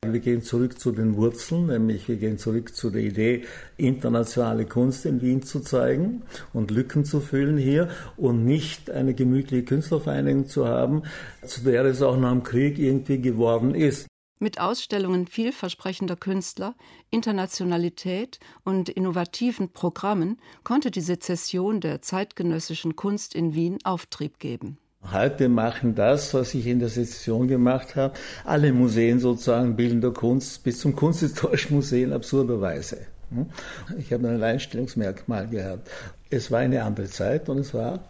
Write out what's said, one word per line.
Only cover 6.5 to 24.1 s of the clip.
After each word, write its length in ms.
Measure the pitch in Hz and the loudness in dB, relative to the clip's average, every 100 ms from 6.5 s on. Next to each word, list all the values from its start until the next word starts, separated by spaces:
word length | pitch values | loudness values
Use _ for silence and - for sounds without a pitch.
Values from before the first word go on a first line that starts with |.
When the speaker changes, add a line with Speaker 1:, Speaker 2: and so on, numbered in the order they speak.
Speaker 1:
und 180 | 120 104 | -4 0
Lücken 320 | 107 131 156 | 0 2 0
zu 160 | 147 147 | 2 0
füllen 380 | 143 135 139 151 | 0 0 2 2
hier 320 | 135 143 170 - - - | 4 4 2 -4 -14 -2
und 300 | 131 120 117 | 2 4 4
nicht 440 | 151 - - - | 2 0 -8 -8
eine 240 | 139 131 | -2 0
gemütliche 520 | 123 127 127 131 127 123 | 2 4 2 2 -2 2
Künstlervereinigung 800 | 139 156 160 143 139 139 139 139 | 0 2 0 0 0 2 2 0
zu 180 | - 123 | 0 0
haben, 380 | 120 123 151 156 - - - - | 2 2 0 -2 -12 -16 -16 -10
zu 200 | - 123 | -2 2
der 180 | 120 | 4
es 180 | 135 127 | 4 4
auch 140 | 135 127 | 2 4
nach 160 | 127 | 4
dem 120 | 123 | 2
Krieg 360 | 120 117 143 147 | 2 2 2 2
irgendwie 400 | 139 135 135 139 | 2 2 0 0
geworden 560 | 127 110 117 117 120 156 | 0 2 2 4 2 2
ist. 320 | 151 - - _ _ _ | 2 0 -8 _ _ _
Speaker 2:
Mit 220 | 208 - | -4 -2
Ausstellungen 680 | 175 240 - 208 190 185 175 | -2 -2 -4 -2 0 0 -2
vielversprechender 880 | - 226 269 180 - - 185 185 175 | -2 -4 -2 -8 -8 -8 -6 -6 -4
Künstler, 600 | - 190 175 - 190 247 - - _ | -4 -4 -4 -8 -10 -10 -20 -20 _
Internationalität 1300 | 226 226 202 190 - 180 170 175 - 185 185 254 - - - | -2 0 -2 -2 -2 -2 0 0 -2 -6 -4 -6 -10 -20 -12
und 240 | - 190 175 | -2 -2 -2
innovativen 840 | - 185 180 170 - 240 233 185 | -2 -2 0 -4 -2 -2 -2 -6
Programmen 680 | - 175 165 196 202 165 226 - - | -2 -4 -2 -2 0 0 -4 -10 -16
konnte 280 | - 247 285 | -2 0 0
die 100 | 190 | -2
Sezession 800 | 170 175 - 175 - 185 190 214 | -2 -4 -2 -4 -2 -2 0 0
der 200 | 165 143 | -2 -6
zeitgenössischen 960 | - 185 208 - 175 160 - 160 165 156 | -4 -4 -4 -2 -2 -2 -4 -6 -4 -4
Kunst 400 | 196 202 - - | -2 -2 -4 -2
in 180 | 165 | -2
Wien 260 | 156 170 190 | 0 -2 -2
Auftrieb 560 | - 180 - | -4 -4 -6